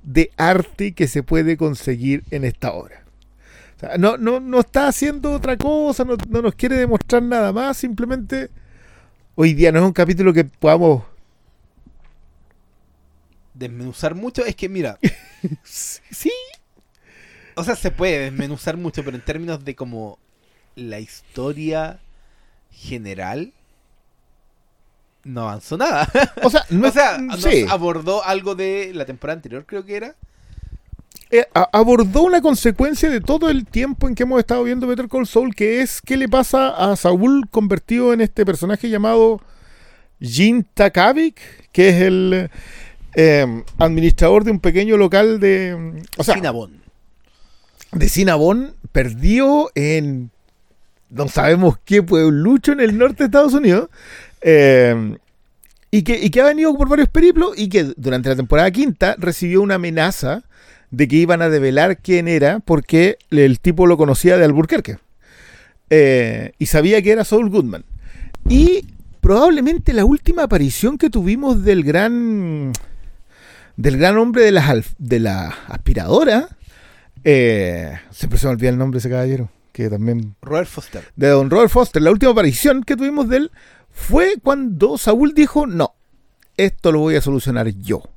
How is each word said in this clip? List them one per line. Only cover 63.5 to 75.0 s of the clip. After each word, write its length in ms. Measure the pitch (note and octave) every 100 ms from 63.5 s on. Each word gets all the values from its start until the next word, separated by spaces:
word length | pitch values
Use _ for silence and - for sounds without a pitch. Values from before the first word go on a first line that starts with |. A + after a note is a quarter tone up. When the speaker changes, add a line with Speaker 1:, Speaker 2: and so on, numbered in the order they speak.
| B2
Speaker 1:
tipo 260 | F3+ E3 F3+
lo 100 | E3
conocía 400 | D3+ B2+ F3 F3+
de 80 |
Albuquerque, 540 | D#3 C#3+ D#3+ D#4 - G2 _ _ _ - - - _ _ _
eh, 640 | D#3 C#3 B2+ A#2 A2 A2+ _
y 80 | D3
sabía 340 | D#3 D#3+ G#3+
que 100 | G3
era 120 | A3
Saul 260 | G#3 G#3+ A3
Goodman. 340 | G3+ B2+ F#2 - - - - - - -
Y 360 | B3+ E4 F#4 - - - -
probablemente 720 | - G3+ E4 D4+ B3+ E4 -
la 120 | A#3
última 400 | G#3 C#4+ - F4
aparición 540 | C#4 F#3 C#3 - A3 C#4+
que 100 | D#4
tuvimos 520 | G#3+ F3+ A#3 C#4 A3+
del 180 | G3 F#3+
gran, 880 | D3 D#3+ G#3+ A#3+ A#3 G#3+ F3 D3+ C3+ A#2+ - - - - - _ - - - -
del 200 | B2+ C3
gran 200 | F3+ G#3+
hombre 260 | A#3 A#3+
de 80 | A3
las 160 | F#3+ C#3+
alf-, 260 | A#2 -
de 220 | -